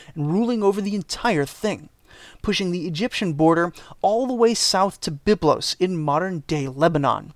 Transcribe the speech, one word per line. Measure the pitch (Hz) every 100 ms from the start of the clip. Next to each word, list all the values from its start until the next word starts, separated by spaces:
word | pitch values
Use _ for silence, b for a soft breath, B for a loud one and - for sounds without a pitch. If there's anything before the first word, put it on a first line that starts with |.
| B
and | - 147
ruling | 185 233 233
over | 202 202
the | 202
entire | 202 - - 247 156 139
thing, | - 214 165 - _ _ B B B
pushing | - 185 190
the | 180 170
Egyptian | 156 240 - 196
border | 147 160 165 170 B B B
all | 185 226 254
the | 247
way | 233
south | 226 - 226 196 -
to | -
Byblos | 143 - 214 151 117 - -
in | 185 175
modern-day | 151 147 190 175 - 151 135
Lebanon. | 131 165 151 139 104 101